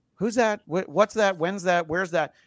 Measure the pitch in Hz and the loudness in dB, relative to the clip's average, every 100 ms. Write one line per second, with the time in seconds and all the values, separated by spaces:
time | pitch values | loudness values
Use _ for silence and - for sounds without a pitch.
0 | _ - 214 226 220 208 - 170 185 147 | _ -6 -2 0 0 -2 -4 -4 0 0
1 | 208 220 202 175 170 202 180 175 160 170 | 2 2 0 2 -2 -2 0 0 0 -2
2 | 185 165 147 - | 0 -2 -2 -6